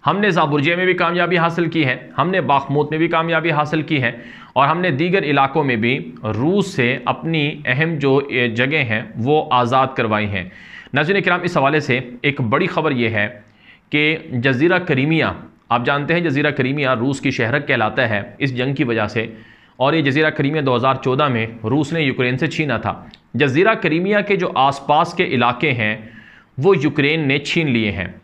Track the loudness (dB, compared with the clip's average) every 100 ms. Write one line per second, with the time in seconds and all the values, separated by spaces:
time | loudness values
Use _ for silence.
0 | 0 2 2 2 2 2 2 2 2 2
1 | 2 2 0 2 0 0 -2 0 0 -2
2 | -6 -2 0 0 2 0 2 0 0 0
3 | 0 0 0 0 0 0 0 -2 0 0
4 | 0 -4 -16 -20 -4 2 2 2 0 0
5 | 0 0 2 2 2 0 0 0 0 0
6 | -4 -8 -6 -2 0 0 0 0 0 0
7 | -2 -4 -2 0 0 -4 -2 0 0 0
8 | 2 2 0 -2 -2 0 0 0 0 -2
9 | -4 -6 0 0 2 2 2 2 2 0
10 | 0 0 -2 -4 -8 -14 -20 -20 -6 -2
11 | 0 0 2 0 0 0 2 2 0 -2
12 | -2 -4 -4 -2 0 0 0 0 -2 0
13 | 0 0 -4 -6 -20 _ -20 -20 _ 0
14 | 0 0 -4 -2 0 2 4 2 2 0
15 | 2 2 0 -4 -14 _ _ 0 0 -2
16 | 0 0 0 0 0 0 -2 0 0 0
17 | 0 0 -2 0 0 -2 0 0 0 0
18 | 0 -2 -6 -6 -4 -2 -2 0 0 0
19 | -2 -2 -6 -10 -20 -20 _ -2 0 2
20 | 2 2 0 2 -2 0 0 2 2 0
21 | 0 0 2 0 -4 -4 -2 0 0 0
22 | 0 0 0 0 -2 -2 -2 -2 -2 -6
23 | -12 -20 _ 0 2 4 2 2 0 0
24 | 0 0 0 -2 0 2 0 0 0 2
25 | 2 0 0 2 0 2 0 0 -2 -4
26 | -10 -20 -20 -20 _ -2 2 4 2 2
27 | 0 2 0 0 0 -2 0 2 0 -2
28 | -6 -10